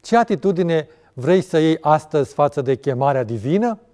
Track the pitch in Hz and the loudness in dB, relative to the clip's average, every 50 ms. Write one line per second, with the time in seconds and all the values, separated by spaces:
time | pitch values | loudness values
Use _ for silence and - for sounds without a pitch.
0 | _ - 220 233 233 226 214 151 - 196 185 165 180 170 165 160 147 - - _ | _ 0 2 2 2 2 -2 -2 -2 -2 0 0 0 0 0 -2 -2 -6 -18 _
1 | _ _ _ - 123 143 180 190 - - - 160 156 160 160 160 - 151 151 156 | _ _ _ -6 0 2 2 2 2 0 0 2 2 2 0 0 2 2 2 2
2 | - - - 151 139 - - - 147 143 - 151 135 127 135 - - 143 131 123 | 0 -2 -2 -2 -2 -2 0 0 0 0 0 -2 -2 -2 -2 -2 -2 -4 -2 0
3 | 135 143 139 131 123 107 120 113 98 131 160 202 226 240 220 220 _ _ | 0 0 0 0 -4 -4 -6 -8 -4 -2 -2 0 -2 -2 -6 -8 _ _